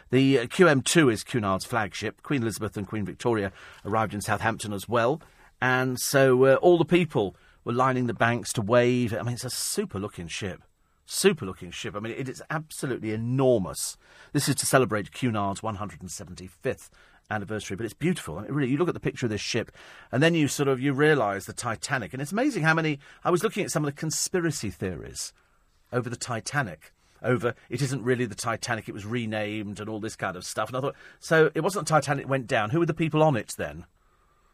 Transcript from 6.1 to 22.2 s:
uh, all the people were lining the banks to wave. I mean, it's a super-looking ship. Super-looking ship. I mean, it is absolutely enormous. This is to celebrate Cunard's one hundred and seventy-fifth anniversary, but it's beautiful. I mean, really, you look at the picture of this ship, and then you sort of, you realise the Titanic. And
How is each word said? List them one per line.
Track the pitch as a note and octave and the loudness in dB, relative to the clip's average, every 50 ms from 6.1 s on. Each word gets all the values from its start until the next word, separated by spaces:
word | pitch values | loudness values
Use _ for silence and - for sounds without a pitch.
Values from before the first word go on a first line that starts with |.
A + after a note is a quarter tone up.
| - C#3 C3+ C3+ B2+ B2+ C3 | 4 6 6 8 8 8 8
uh, | C3+ C3+ | 8 6
all | - - F3+ F3 | 8 8 6 6
the | E3 D#3 | 6 6
people | - F3+ F3 F3 - - C3 G#2 F2 - - _ _ _ _ _ | 4 4 4 4 2 2 0 0 0 -2 -8 _ _ _ _ _
were | A#2+ A#2+ | -4 0
lining | B2 C3 C3+ B2+ B2+ B2 | 2 2 2 2 2 0
the | A#2 G#2 | -2 0
banks | - A#2+ A#2 A#2+ A#2 - - - | 2 2 2 2 0 -2 -4 -4
to | - G#2+ | -4 0
wave. | G2 A#2+ B2 A#2+ B2 B2+ B2 B2 A2+ A#2+ | 4 4 6 6 6 4 2 0 0 -2
I | G2+ G#2+ | -4 -4
mean, | A#2+ A#2+ | -4 -6
it's | A#2+ C3 | -6 -8
a | B2 | -8
super-looking | - - - - - - G#3+ - - F#2+ G2+ G#2 - - F2 D#2+ | -6 -6 -6 -4 -2 -4 -4 -4 -4 -6 -6 -6 -8 -10 -10 -10
ship. | - - A2+ F#2 F2 - - _ _ _ _ _ _ _ _ | -8 -8 -6 -8 -8 -10 -14 _ _ _ _ _ _ _ _
Super-looking | - - - - G3 G3 - G#2 F#2+ F#2 - F#2 F2 F2 | -8 -4 2 4 4 4 2 -2 -8 -10 -10 -12 -14 -12
ship. | - - A2 F#2 | -10 -10 -8 -8
I | G#2 | -8
mean, | G#2+ A#2 A2 | -8 -6 -6
it | A2+ C3+ C3 | -6 -8 -8
is | A#2+ - - - | -8 -10 -8 -6
absolutely | D#3 D#3+ D#3 - - - - C#3+ A#2 - - G#2+ G#2+ | -6 -6 -6 -8 -10 -8 -6 -4 -4 -4 -4 -4 -4
enormous. | A2 A2+ A#2+ B2+ C3+ C3+ B2+ B2 G#2+ F2+ C#2+ C2+ - - - - - _ _ - - - - - | -4 -2 0 2 4 4 6 4 4 2 -2 -4 -6 -8 -8 -8 -12 _ _ -20 -20 -14 -4 -2
This | D3 - D3 | 0 0 2
is | C3 | 0
to | - - | 0 0
celebrate | - - C3+ B2+ G2 G#2+ G#2 G2 - - | 2 4 4 4 2 0 -2 -4 -6 -6
Cunard's | - C3+ B2 A2 G#2+ G2+ G2 G2 - - | -4 -2 -2 0 0 -2 -2 -4 -4 -6
one | A2 G#2+ | -6 -6
hundred | F#2 G#2 F#2+ - - | -6 -8 -10 -12 -12
and | F#2 F2+ | -14 -14
seventy-fifth | - - G2 D#2+ F2+ E2 F#2 F#2 - _ - C3 G2+ - - - _ _ - _ _ _ _ - | -12 -14 -14 -14 -14 -14 -16 -16 -16 _ -4 -4 -4 -4 -8 -18 _ _ -20 _ _ _ _ -6
anniversary, | G#2 G#2+ G2 - A2 G#2 - - G2+ | -6 -6 -4 -4 -6 -6 -6 -6 -6
but | F2 A#2 | -6 -6
it's | G#2+ - | -6 -6
beautiful. | - C#3 F3 F3+ - - - D2+ F2 | -2 -2 0 0 -2 -4 -8 -10 -10
I | A2 | -8
mean, | - C3+ | -4 -2
really, | D3 C#3 A#2+ | -2 0 0
you | C#3 C#3+ | 2 0
look | F3 E3 | 0 0
at | - | -2
the | - | -2
picture | - D3 C#3 - C3 | -4 -4 -2 -2 -2
of | A2+ | -2
this | G#2+ G2+ | -2 -2
ship, | - - - A2+ G2 - - - - - - - - - | -4 -4 -4 -4 -4 -4 -8 -18 -20 -20 -20 -20 -10 -4
and | - B2+ D3+ | 0 2 2
then | E3 E3+ | 4 4
you | E3 D3 B2+ | 2 2 0
sort | - - C#3+ C3+ | 0 0 0 0
of, | C3+ B2 | 0 2
you | C3 C#3+ C#3 | 0 0 2
realise | C3 D3 D3+ D#3 C3+ A2+ G2+ G2 G2 - | 4 4 4 4 4 2 0 0 -2 -6
the | - G#2 | -8 -10
Titanic. | - - A#2 A2 - - - C#3 C3 G#2 E2 - | -8 -6 -6 -6 -6 -6 -4 -4 -4 -4 -6 -6
And | B2+ | -8